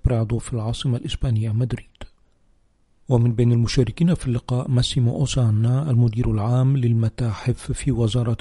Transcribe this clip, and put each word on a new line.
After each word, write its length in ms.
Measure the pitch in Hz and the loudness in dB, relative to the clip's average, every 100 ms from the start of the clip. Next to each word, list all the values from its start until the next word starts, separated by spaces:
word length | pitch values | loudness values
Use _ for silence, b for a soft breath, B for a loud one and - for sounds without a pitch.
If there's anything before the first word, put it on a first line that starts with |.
برادو 340 | - 117 110 113 | 0 0 0 -4
في 140 | - | -4
العاصمة 440 | 117 110 117 135 120 | -6 -4 -4 -2 -2
الإسبانية 560 | 135 - 135 110 113 | -4 -4 -2 0 0
مدريد. 520 | 110 123 - - _ - _ _ _ _ _ _ _ _ _ - | -2 -2 -4 -12 _ -20 _ _ _ _ _ _ _ _ _ 0
ومن 260 | 123 120 | 2 2
بين 180 | 113 120 | 2 2
المشاركين 640 | 120 113 139 123 - 170 | 4 2 2 0 2 0
في 120 | 160 131 | 0 -2
اللقاء 440 | 117 - 123 135 | -4 -2 -4 0
ماسيمو 460 | 123 - 135 117 - | 0 0 0 0 0
أوسانا 760 | 131 135 113 107 117 131 151 | -2 2 2 2 2 0 2
المدير 400 | 117 117 107 117 | 2 2 2 -2
العام 460 | 107 110 123 131 139 | 0 0 2 2 2
للمتاحف 960 | 117 113 110 - 117 104 123 117 - | 2 2 0 -2 -4 -2 -4 -4 -4
في 200 | - 143 | -4 -2
وزارة 440 | 117 113 120 117 117 | 0 0 0 -2 -4